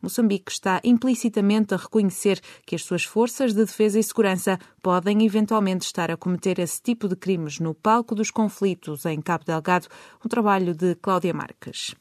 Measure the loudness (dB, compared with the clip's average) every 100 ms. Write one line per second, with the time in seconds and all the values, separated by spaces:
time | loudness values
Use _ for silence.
0 | -6 0 2 0 -4 -6 -2 0 2 2
1 | 2 0 0 2 2 2 2 -2 0 2
2 | 2 0 0 0 -4 -20 -8 -8 -4 -4
3 | -2 0 0 0 0 2 0 2 2 2
4 | 0 2 2 2 0 -2 -6 _ 0 0
5 | 2 4 4 2 2 2 2 -2 -4 -4
6 | -4 -2 -2 0 0 0 -2 -4 -4 -2
7 | -2 -4 -2 -2 -2 -4 -4 -2 2 2
8 | 0 -4 -2 0 -2 0 -2 -2 -8 -8
9 | -4 -4 -4 -4 -2 -4 0 0 0 -20
10 | -20 -12 -4 0 2 2 0 0 -2 -2
11 | -2 0 0 -4 -10 -14 -16 -10 -12 -12